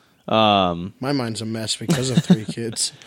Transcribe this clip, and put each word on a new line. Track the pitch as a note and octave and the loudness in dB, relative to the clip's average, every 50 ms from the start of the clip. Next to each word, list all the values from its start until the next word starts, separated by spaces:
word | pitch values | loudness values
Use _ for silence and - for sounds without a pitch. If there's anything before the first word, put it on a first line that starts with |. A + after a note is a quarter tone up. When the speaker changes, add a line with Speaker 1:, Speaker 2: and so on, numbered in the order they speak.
| _ _ _ _ _ | _ _ _ _ _
Speaker 1:
Um, | - G#2+ A2 A2 G#2+ G2+ G2 F#2+ F2+ E2+ E2+ F2 G#2 - _ | 0 2 4 4 4 4 4 2 2 0 -4 -6 -10 -8 _
Speaker 2:
My | B2+ C3+ | -4 -2
mind's | D3 C#3 A#2+ A#2 A2 G2+ | -2 -2 -2 -4 -6 -6
a | A2 | -6
mess | A2 A2+ A2+ A2 G#2 - | -6 -6 -6 -6 -6 -8
because | - A#2+ A#2 E3+ C3 B2+ C3 | -6 -2 -2 -2 0 0 2
of | B2 - - | 2 2 4
three | - F#3 A2 G#2+ | 4 4 4 2
Speaker 1:
<laughs> | - | -2
Speaker 2:
kids. | - - A#2 A#2 G#2+ - - - - - - | -8 -8 -8 -6 -4 -4 -6 -6 -6 -12 -20